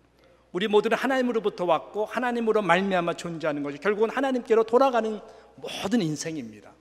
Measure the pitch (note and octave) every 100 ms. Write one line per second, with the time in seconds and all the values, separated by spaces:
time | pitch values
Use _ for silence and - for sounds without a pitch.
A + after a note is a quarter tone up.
0 | _ _ _ _ _ F#3 G#3+ G#3 G#3+ G#3
1 | B3+ C4 B3 A3+ G#3 - F3+ D3+ - G3+
2 | G#3+ - B3 A#3+ A3+ G#3+ G3 F3 G3 F#3
3 | E3+ E3 F3 E3 D#3 D3 C#3+ C#3+ G3 G#3
4 | A3 A#3 C4+ B3+ A#3 A3 A3+ B3 C4+ A#3+
5 | A3 G#3+ - - - - - - G3 A#3
6 | E3 D3+ E3 D#3+ A2+ G#2 G#2 -